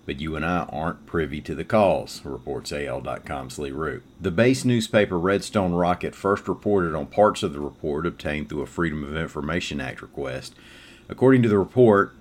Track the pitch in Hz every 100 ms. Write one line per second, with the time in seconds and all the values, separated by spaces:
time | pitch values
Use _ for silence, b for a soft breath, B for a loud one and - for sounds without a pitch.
0 | - 69 78 78 80 90 - 73 82 -
1 | - 85 73 73 - 76 - 110 98 73
2 | 53 - 73 65 71 64 - 73 71 64
3 | 65 62 - 69 64 65 71 67 78 64
4 | - - 95 85 120 131 127 120 110 110
5 | 101 90 90 98 - 107 92 87 87 87
6 | 82 - 98 101 - 90 104 101 85 78
7 | 71 - 104 92 98 71 71 - 80 71
8 | 82 71 78 76 73 76 65 - 82 76
9 | 71 80 80 78 71 87 - 71 65 -
10 | - - 67 65 - B B B B B
11 | B - 127 131 117 101 92 127 120 101
12 | 98 -